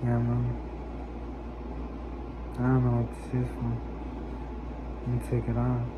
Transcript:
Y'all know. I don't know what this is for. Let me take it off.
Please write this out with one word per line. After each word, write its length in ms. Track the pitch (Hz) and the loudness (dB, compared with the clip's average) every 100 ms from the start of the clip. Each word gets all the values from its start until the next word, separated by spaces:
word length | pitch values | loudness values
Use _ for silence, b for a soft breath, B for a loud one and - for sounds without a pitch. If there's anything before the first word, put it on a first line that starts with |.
Y'all 160 | 123 117 | 4 4
know. 240 | 120 120 120 120 - - - - - - - - - - - - - - - - - - - | 4 4 2 0 -4 -6 -6 -6 -6 -6 -6 -6 -8 -6 -6 -6 -6 -6 -6 -6 -6 -6 -6
I 100 | - | 2
don't 220 | 123 131 | 6 6
know 160 | 123 120 | 6 4
what 80 | 113 | 2
this 320 | - - 127 | -2 -2 0
is 80 | 123 - | 0 0
for. 160 | 117 117 - - - - - - - - - - - - | 0 0 -2 -6 -6 -6 -6 -6 -6 -6 -6 -6 -6 -4
Let 80 | - | 0
me 100 | 120 - | 0 2
take 180 | 123 113 | 0 2
it 80 | 117 | 2
off. 320 | 123 123 123 | 2 2 0